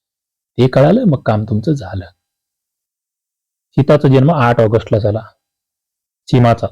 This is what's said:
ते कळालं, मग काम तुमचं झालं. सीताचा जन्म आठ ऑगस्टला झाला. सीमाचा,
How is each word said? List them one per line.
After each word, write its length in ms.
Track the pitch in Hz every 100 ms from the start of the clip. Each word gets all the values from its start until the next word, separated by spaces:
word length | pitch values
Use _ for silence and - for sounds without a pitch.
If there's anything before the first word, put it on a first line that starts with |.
| _ _ _ _ _ -
ते 100 | 127
कळालं, 360 | 135 147 220
मग 180 | 233 135
काम 220 | - 107
तुमचं 300 | 107 104 165
झालं. 320 | 147 92 98 - _ _ _ _ _ _ _ _ _ _ _ _ _ _ _ _
सीताचा 360 | - 135 151 151
जन्म 240 | 131 143
आठ 280 | 160 120 117
ऑगस्टला 400 | 113 110 - 110
झाला. 220 | 104 107 - _ _ _ _ _ _ _ _ _ -
सीमाचा, 400 | 131 120 113 -